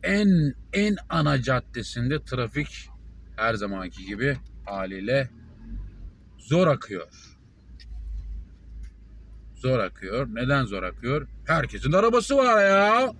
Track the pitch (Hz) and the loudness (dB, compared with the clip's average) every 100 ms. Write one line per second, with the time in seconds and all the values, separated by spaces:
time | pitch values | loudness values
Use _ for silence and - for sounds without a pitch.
0 | - 202 208 180 147 - - 196 208 196 | 0 2 6 6 4 -2 -6 0 2 0
1 | - 170 147 139 120 127 - 123 107 120 | -2 0 2 2 2 -2 -2 -10 -10 -4
2 | 123 147 - 123 117 143 151 - - - | -2 -2 -4 -4 -4 -4 -6 -10 -18 -20
3 | - - - - 110 113 101 95 92 - | -20 -20 -18 -4 -2 0 -4 -6 -8 -12
4 | 92 101 135 135 - - - 98 95 95 | -12 -4 -2 -4 -10 -18 -10 -8 -6 -6
5 | 101 135 127 - - - - - - - | -2 -2 -2 -10 -20 -20 -14 -12 -12 -16
6 | - - - - - 160 180 135 - 95 | -18 -20 -20 -20 -2 2 4 2 -2 -10
7 | 80 - - - - _ - - - - | -12 -18 -20 -20 -20 _ -20 -20 -16 -12
8 | - - - - - - - - - - | -10 -10 -10 -12 -12 -20 -20 -16 -16 -18
9 | - - - - - - 127 127 95 - | -20 -20 -20 -20 -20 -6 0 0 0 -6
10 | 95 110 135 110 127 139 123 98 92 - | -6 -4 -4 -4 0 2 0 -4 -6 -6
11 | 120 147 139 - - 160 131 104 139 180 | -4 -4 -4 -14 -2 -2 -2 -4 2 4
12 | 226 233 - 277 254 220 196 196 202 233 | 6 4 2 2 6 6 6 6 6 4
13 | 262 - | 2 -2